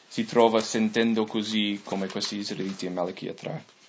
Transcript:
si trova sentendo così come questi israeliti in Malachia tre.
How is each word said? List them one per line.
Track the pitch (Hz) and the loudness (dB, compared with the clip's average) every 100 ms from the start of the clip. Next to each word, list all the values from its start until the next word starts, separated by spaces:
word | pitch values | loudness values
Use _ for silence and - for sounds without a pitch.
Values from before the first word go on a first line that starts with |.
| - | -8
si | - 113 | -6 2
trova | 120 117 110 | 6 6 6
sentendo | 107 117 110 117 117 113 | 2 2 2 2 2 2
così | 107 110 104 110 104 101 | 0 -2 -2 0 0 -2
come | - 98 95 | -4 -4 -4
questi | 104 - 104 | -4 -4 -6
israeliti | 101 98 95 95 | -6 -6 -6 -6
in | 92 | -6
Malachia | 90 87 92 - | -4 -4 -6 -10
tre. | - 92 80 - - | -8 -8 -8 -12 -20